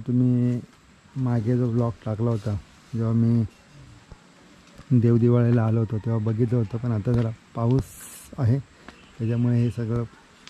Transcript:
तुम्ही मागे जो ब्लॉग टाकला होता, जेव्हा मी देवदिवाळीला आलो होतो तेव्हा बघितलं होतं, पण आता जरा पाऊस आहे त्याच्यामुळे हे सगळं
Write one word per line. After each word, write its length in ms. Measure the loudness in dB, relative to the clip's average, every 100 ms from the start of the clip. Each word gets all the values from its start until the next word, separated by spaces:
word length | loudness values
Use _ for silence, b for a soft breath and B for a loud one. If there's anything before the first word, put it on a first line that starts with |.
| -2
तुम्ही 520 | 0 2 2 0 -2 -8 -20 -20 -20 -14 -6
मागे 320 | -2 0 0 0
जो 120 | 0
ब्लॉग 200 | 0 -2 -4 -6
टाकला 240 | -2 -2
होता, 240 | -2 -2 -6 -8 -20 -12
जेव्हा 180 | -4 0
मी 300 | 2 2 2 0 -6 -20 -20 -20 -20 -20 -20 -20 -20 -20 -20 -20 -16 0
देवदिवाळीला 720 | 2 4 4 4 4 4 2
आलो 160 | 2 0
होतो 180 | -2 -4
तेव्हा 220 | -2 -2 -2
बघितलं 320 | 0 0 0
होतं, 200 | -2 -4
पण 140 | -4
आता 200 | -4 0
जरा 180 | 0 0 -4 -12 -4
पाऊस 280 | 0 0 -2 -10 -20 -20 -16 -2
आहे 200 | 0 0
त्याच्यामुळे 1000 | -2 -18 -20 -20 -20 -8 -4 0 2 2
हे 120 | 0
सगळं 320 | -2 -4 -4 -6 -12 -20 -20 -20